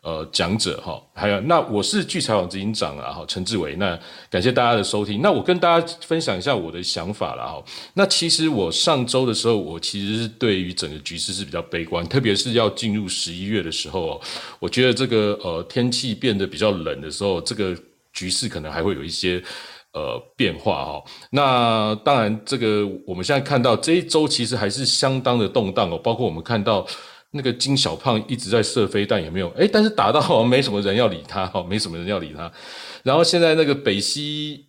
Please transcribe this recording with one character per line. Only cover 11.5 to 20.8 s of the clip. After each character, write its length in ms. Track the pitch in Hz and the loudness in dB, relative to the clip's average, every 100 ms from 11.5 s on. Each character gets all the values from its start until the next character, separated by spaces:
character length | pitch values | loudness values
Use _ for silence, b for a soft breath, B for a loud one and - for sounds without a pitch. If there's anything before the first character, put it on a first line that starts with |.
较 120 | 82 | -6
悲 240 | 82 85 82 | -6 -6 -4
观， 200 | 87 87 | -4 0
特 140 | 131 | 0
别 140 | 117 | 2
是 180 | 98 127 | 2 2
要 160 | 117 110 | 2 2
进 260 | 98 113 | 0 -2
入 140 | 104 95 | -2 -2
十 240 | - - | -4 -6
一 120 | 87 | -6
月 180 | 95 107 | -4 -2
的 100 | 82 | -2
时 160 | 78 - | -6 -4
候 220 | 92 80 | -4 -4
哦， 100 | - B B B B | -6 B B B B
我 100 | 101 | -4
觉 140 | 127 | 2
得 100 | 127 | 4
这 140 | 113 131 | 4 2
个， 320 | 113 104 101 | 2 2 0
呃， 200 | 92 82 | -4 -6
天 280 | 90 - 123 | -4 0 0
气 240 | 120 131 | 0 -4
变 220 | 104 131 101 | -2 0 0
得 100 | 92 | -2
比 120 | 78 | 0
较 120 | 107 | 0
冷 300 | 95 80 69 | 0 -4 -6
的 100 | 78 | -8
时 140 | 76 | -4
候， 160 | 101 90 | 0 0
这 140 | 82 | -2
个 200 | 104 95 85 - _ _ | -2 -2 -4 -12 _ _
局 160 | - 92 | -10 -4
势 200 | - 113 | -2 -2
可 120 | 90 | -6
能 100 | 76 | -6
还 120 | 76 | -2
会 120 | 87 | -2
有 80 | 82 | -2
一 60 | 76 | -6
些， 340 | - 92 90 B B B B B | -4 -2 -2 B B B B B
呃， 280 | 78 73 58 - _ | -8 -6 -6 -10 _
变 180 | 110 | 0
化 280 | 82 - 78 | 0 -2 -2